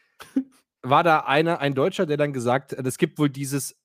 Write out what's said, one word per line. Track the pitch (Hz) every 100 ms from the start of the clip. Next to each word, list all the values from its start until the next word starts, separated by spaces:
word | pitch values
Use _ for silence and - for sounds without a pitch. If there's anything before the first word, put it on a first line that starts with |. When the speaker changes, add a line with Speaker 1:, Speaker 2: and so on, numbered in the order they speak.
| _ -
Speaker 1:
<laughs> | - 269 269 _ _ _
Speaker 2:
war | 127 143
da | 175 156
einer, | 131 139 165 170
ein | 143 131
Deutscher, | 170 185 170
der | 147
dann | 147
gesagt, | 135 117 131 -
es | 117 131 -
gibt | - -
wohl | 147
dieses | 131 135 139 - -